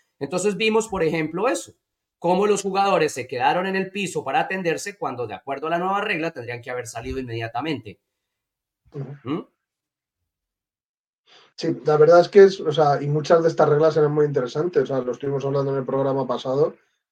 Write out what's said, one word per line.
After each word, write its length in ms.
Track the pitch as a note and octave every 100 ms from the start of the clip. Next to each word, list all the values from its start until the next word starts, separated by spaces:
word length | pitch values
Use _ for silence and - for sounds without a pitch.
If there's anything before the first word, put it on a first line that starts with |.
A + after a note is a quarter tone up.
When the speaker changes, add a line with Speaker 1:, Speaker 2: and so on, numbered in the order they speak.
| _ _
Speaker 1:
Entonces 380 | C#3+ F3 G3+ F#3
vimos, 320 | A3 A3 A3
por 140 | F#3+
ejemplo, 440 | D#3+ D#3+ D#3 E3 A#3+
eso, 280 | E4+ - - _ _ _ _
cómo 280 | E3+ F3+ G#3
los 160 | G3+
jugadores 500 | G3 F#3+ G3 F3 D3+
se 140 | - A2+
quedaron 400 | B2 C3+ E3+ F#3+
en 100 | F#3+
el 140 | F#3+
piso 340 | G3+ F#3+ D#3
para 160 | C3+ D3
atenderse 560 | - F#3+ E3+ D3 G3+ G3
cuando, 300 | C#3+ B2 A#2
de 80 |
acuerdo 320 | G2 - C#3 D#3
a 40 |
la 80 | E3+
nueva 220 | F#3 G3
regla, 300 | G#3 F3 E3
tendrían 320 | C#3+ A#2 A#2+
que 80 | B2
haber 160 | B2 A#2
salido 320 | A#2 B2+ C3
inmediatamente. 840 | B2+ A2+ A2+ A#2+ D3+ C3+ G#2 F2 _ _ _ _ _ _ _ _ _
Speaker 2:
Ujú. 240 | C#3+ C#3 C#3+
Speaker 1:
¿Mm? 220 | A#2 E3+ - _ _ _ _ _ _ _ _ _ _ _ _ _ _ _ _ _ _ - _
Speaker 2:
Sí, 280 | - E3 -
la 140 | D3+ D3+
verdad 220 | D3+ F3
es 80 | E3+
que 140 | G3+
es, 160 | G3 -
o 120 | D#3+
sea, 300 | D3 D3 C#3
y 60 | C#3+
muchas 340 | D3+ D3 E3+
de 80 | E3
estas 180 | - D3+
reglas 260 | D3 D#3 D#3
eran 140 | D3
muy 120 | D3+
interesantes, 600 | D3 C#3 B2 D3+ F3 E3
o 20 | C3
sea, 140 | C3+
lo 120 | B2
estuvimos 320 | A#2+ C#3 C#3
hablando 280 | C#3 C#3 C#3
en 60 | C3+
el 60 |
programa 420 | B2 C3+ C3+ C3+ B2
pasado, 500 | A#2 C3 C3+ D#3 - _ _ _